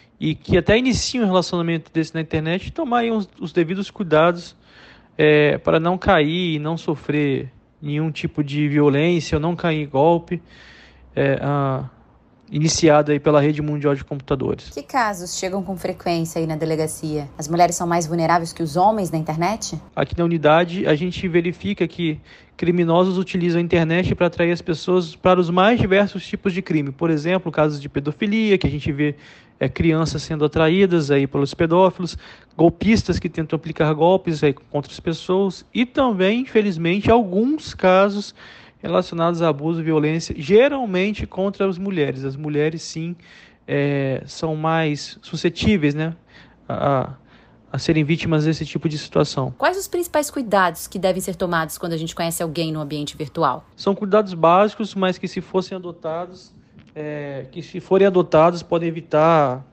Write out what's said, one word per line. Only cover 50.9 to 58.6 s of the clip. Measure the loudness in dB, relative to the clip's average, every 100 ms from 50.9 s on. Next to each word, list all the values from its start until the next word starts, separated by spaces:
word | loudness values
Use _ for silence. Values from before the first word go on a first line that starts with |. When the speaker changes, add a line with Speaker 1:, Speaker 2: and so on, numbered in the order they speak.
| -2
Speaker 2:
devem | -2 -2
ser | -6 -4
tomados | -2 -2 -2 -6
quando | -6
a | -4
gente | -6 -4
conhece | -6 -4
alguém | -6 -4 -4
no | -4
ambiente | -6 -8 -8 -10
virtual? | -10 -2 0 -2 _ -4
Speaker 1:
São | -2
cuidados | -2 2 2 2
básicos, | 2 4 6 4 0 -8 -2
mas | -2 -2
que | -6
se | -8
fossem | -4 -4 -4 -12
adotados, | -12 -10 -8 -8 -10 -16 -20 -20 _ -20 -20 -14
é, | -10 -10 -10 -12 -12
que | -14
se | -12 -14
forem | 0 4 6
adotados, | 4 4 6 6 4